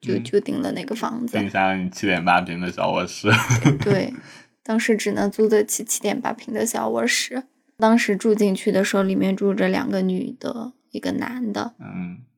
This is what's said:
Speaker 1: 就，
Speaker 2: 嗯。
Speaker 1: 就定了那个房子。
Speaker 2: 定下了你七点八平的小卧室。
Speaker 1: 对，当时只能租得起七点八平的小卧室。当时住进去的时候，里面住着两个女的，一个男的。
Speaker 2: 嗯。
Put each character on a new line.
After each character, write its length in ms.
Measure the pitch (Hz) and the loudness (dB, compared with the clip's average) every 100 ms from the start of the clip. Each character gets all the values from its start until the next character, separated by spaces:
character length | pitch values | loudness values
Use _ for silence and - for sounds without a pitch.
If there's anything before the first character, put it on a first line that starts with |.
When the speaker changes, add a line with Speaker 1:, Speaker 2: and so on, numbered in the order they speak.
Speaker 1:
就， 140 | - | -2
Speaker 2:
嗯。 100 | 220 | -2
Speaker 1:
就 160 | 233 403 | 2 0
定 200 | - - | 0 -4
了 120 | - | -4
那 120 | - | -6
个 100 | - | -6
房 300 | 220 - - 240 | -6 -4 -4 -4
子。 120 | 110 | -4
Speaker 2:
定 100 | 101 | -2
下 180 | 98 95 | 0 0
了 100 | 95 | 0
你 120 | 92 | -4
七 160 | - 101 | -4 -2
点 180 | 90 | 0
八 160 | 87 87 | 4 2
平 200 | 90 85 | 2 -6
的 100 | 90 | -6
小 180 | 90 92 | -2 -2
卧 160 | 87 90 | -2 -4
室。 220 | - 101 117 - 117 - - | -4 2 2 4 2 4 2
Speaker 1:
对， 320 | - 196 - - - - - _ | 2 2 0 -6 -16 -20 -20 _
当 160 | - 220 | -4 -2
时 160 | 226 214 | 2 0
只 160 | 208 | 0
能 180 | 208 202 | -2 -2
租 160 | - 220 | 2 4
得 160 | 214 | 4
起 220 | 208 - | 2 -2
七 160 | 214 - | -4 -4
点 180 | 208 - | -2 -2
八 120 | - | -4
平 200 | - - | -6 -6
的 120 | 220 233 | -4 -2
小 220 | - 220 | -2 -2
卧 180 | 226 233 | -2 0
室。 380 | - - 247 262 _ _ _ | 0 -2 -8 -10 _ _ _
当 180 | 220 233 | 4 4
时 200 | 233 196 | 4 2
住 180 | 233 | 4
进 200 | 214 202 | 4 4
去 180 | 190 - | 2 2
的 100 | 190 | 2
时 140 | 202 202 | 2 2
候， 60 | |
里 120 | 190 | 2
面 220 | 190 190 190 | 2 2 2
住 180 | 202 | 0
着 140 | 196 185 | 2 2
两 200 | 190 - | 0 0
个 120 | 196 | 0
女 340 | 190 185 - - | 0 0 -4 -6
的， 320 | - 240 233 - _ | -8 -6 -10 -14 _
一 80 | - | -8
个 140 | 277 | -4
男 400 | - - 254 240 | -4 -6 -6 -6
的。 220 | 202 226 _ | -4 -6 _
Speaker 2:
嗯。 400 | 104 98 175 175 - | -14 -10 -10 -10 -20